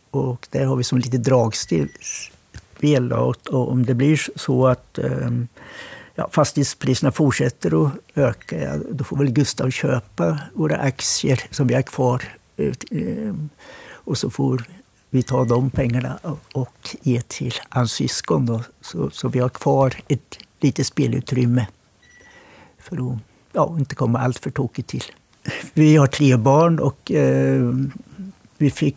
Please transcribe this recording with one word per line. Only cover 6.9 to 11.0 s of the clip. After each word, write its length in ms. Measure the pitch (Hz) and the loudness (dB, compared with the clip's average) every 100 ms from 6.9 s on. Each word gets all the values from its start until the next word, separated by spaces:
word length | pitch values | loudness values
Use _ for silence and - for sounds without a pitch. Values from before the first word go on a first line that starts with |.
| 127 139 | 0 2
fortsätter 760 | - 151 - 139 - 165 160 151 | 2 2 2 0 -2 0 2 0
att 60 | - - - | -2 -8 0
öka, 460 | 131 113 - 165 | 0 0 -6 -6
ja, 160 | 139 147 - | -6 -6 -6
då 120 | 131 | -8
får 140 | - 139 | -6 -2
väl 140 | 143 | 0
Gustav 380 | 117 139 - 127 | 2 0 0 -4
köpa 720 | - 143 127 - - 170 151 143 | -2 -2 -2 -4 -2 -2 -2 -6
våra 240 | - 156 - | -4 -2 0
aktier 640 | 139 - | -2 -2